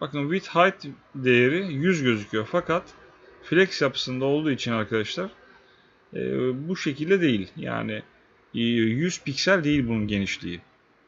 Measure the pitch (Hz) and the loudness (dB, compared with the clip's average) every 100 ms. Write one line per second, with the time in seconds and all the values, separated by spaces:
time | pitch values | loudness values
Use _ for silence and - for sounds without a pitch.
0 | 147 143 143 185 - 165 190 - 143 - | -6 -4 -2 -4 0 4 4 2 -8 -16
1 | _ 139 127 123 123 170 196 139 175 165 | _ -2 4 6 4 2 -2 0 2 2
2 | 127 110 101 107 104 175 - 170 - - | 2 0 -2 -4 -2 -2 0 -2 -4 -16
3 | - - - - - 165 190 - 143 - | -20 -20 -20 -20 0 4 4 2 -2 -2
4 | 127 127 135 147 156 123 123 113 107 110 | -6 -2 0 2 0 -2 -2 -2 0 -2
5 | 104 - 190 - - - _ _ _ _ | -2 -6 -8 -12 -20 -20 _ _ _ _
6 | _ - 127 135 127 131 160 185 160 131 | _ -6 -4 -2 -2 -2 -4 -4 -4 -4
7 | 156 196 160 107 92 - 135 113 110 107 | 0 2 2 0 -2 -8 -6 -6 -6 -8
8 | - _ _ _ _ 117 117 120 113 120 | -12 _ _ _ _ -2 0 2 2 2
9 | 175 - 147 131 180 196 147 147 117 113 | -2 -4 -6 -2 2 2 2 0 0 -2
10 | 104 101 95 - 85 87 - _ _ _ | 0 0 -2 -4 -8 -10 -14 _ _ _